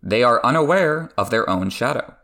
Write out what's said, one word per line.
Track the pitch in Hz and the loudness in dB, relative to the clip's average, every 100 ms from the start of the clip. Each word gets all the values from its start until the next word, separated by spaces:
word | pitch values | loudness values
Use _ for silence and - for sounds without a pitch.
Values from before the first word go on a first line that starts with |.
They | - 110 | -2 2
are | 123 117 120 | 4 4 2
unaware | 156 151 185 170 156 160 - | 0 2 2 2 -2 -6 -6
of | 98 | -2
their | 113 - | -2 0
own | 95 95 | -2 -4
shadow | - 120 135 - - | -4 -4 -4 -8 -14